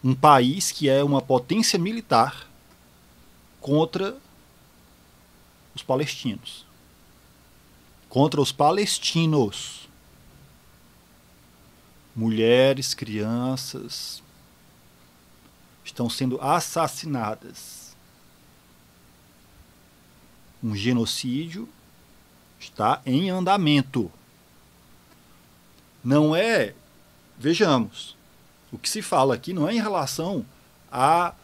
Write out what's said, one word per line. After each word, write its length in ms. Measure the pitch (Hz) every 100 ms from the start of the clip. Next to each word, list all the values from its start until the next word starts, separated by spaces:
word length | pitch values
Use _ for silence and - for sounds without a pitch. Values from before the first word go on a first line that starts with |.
Um 120 | 131
país 560 | 131 - 131 180 196 -
que 180 | - 143
é 140 | 135
uma 180 | 143 139
potência 560 | 135 131 127 202 226 190
militar 720 | 180 226 - 120 131 - - - _ _ _ _ _ - - _ _ _
contra 560 | 139 147 165 180 196 262 _ - _ _ _ _ _ _ _ _ _ _ _ _ -
os 80 | -
palestinos. 840 | - 131 151 - 123 98 - - - - - _ - - _ _ _ _ _ _ _ - _
Contra 320 | 127 143 147
os 100 | 135
palestinos. 1400 | - 147 190 208 - - 165 165 151 107 - - - - - - - - - - - - - _ _ _ _ _ _ _ _ - _ _ - _
Mulheres, 760 | 113 113 110 113 123 135 135 131
crianças 1300 | - 113 107 107 120 127 131 - - 117 - - - - - - _ _ _ _ _ - _ _ - - _ _ _
estão 240 | - - 120
sendo 320 | - 131 127
assassinadas. 1500 | 135 170 - 170 156 - 160 135 107 110 - - - - - - _ _ - _ - _ _ _ _ _ _ _ _ _ _ - - _ _ _ _ _ _ - - -
Um 120 | 113
genocídio 920 | 101 110 123 113 - 131 131 165 175 233 - _ _ _ - _ _ _ _
está 420 | - - 107 147
em 240 | 135 131 190
andamento. 840 | 185 180 202 156 147 135 123 92 - _ _ _ _ _ _ _ - _ _ _ - _ _ _ - _ _
Não 320 | 120 143 151
é, 380 | 165 220 214 107 - - - - _ _ -
vejamos, 760 | 127 170 190 131 101 - - - _ _ _ _ _
o 60 | -
que 120 | -
se 120 | 214
fala 340 | - 160 135
aqui 180 | 127 165
não 140 | 180 151
é 60 |
em 80 | 233
relação 640 | 220 185 139 - 165 175 - - _ _ -
a 420 | 123 139 170 175 -